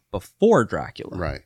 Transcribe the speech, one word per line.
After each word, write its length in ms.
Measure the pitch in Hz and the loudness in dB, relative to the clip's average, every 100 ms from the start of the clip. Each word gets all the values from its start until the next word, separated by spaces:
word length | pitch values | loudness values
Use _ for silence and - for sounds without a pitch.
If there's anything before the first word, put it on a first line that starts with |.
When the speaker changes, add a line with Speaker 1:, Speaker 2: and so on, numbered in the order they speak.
| _ | _
Speaker 1:
before 520 | 98 - - 220 175 | -10 -8 0 4 4
Dracula. 520 | 107 80 60 - - 87 | 2 -4 -8 -12 -12 -6
Speaker 2:
Right. 240 | 78 69 | -6 -8